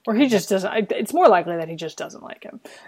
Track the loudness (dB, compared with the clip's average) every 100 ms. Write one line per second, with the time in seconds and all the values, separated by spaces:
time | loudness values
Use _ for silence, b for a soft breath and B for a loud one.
0 | -2 2 2 2 0 -2 -2 -4 -4 -4
1 | -2 4 6 6 2 -6 -8 -10 -12 -10
2 | -12 -14 -18 -18 -18 -20 B B